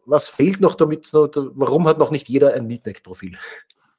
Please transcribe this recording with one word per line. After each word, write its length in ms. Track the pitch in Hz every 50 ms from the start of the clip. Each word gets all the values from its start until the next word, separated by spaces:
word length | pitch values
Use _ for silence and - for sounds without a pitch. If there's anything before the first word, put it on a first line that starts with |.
| _
was 220 | 123 143 147 - -
fehlt 300 | - - 139 190 190 190
noch, 160 | 196 160 -
damit 380 | - 165 151 156 156 - - -
noch, 160 | 151 151 147 -
warum 540 | 147 139 131 - 135 135 117 135 165 175 156
hat 120 | 156 156
noch 120 | 139 117
nicht 160 | 151 139 - -
jeder 240 | 123 139 139 139 -
ein 140 | 131 117 110
Neatneck-Profil? 680 | 117 120 - 107 95 - _ 95 92 - 95 87 90 - - - - - _ _ _ _ _ _ _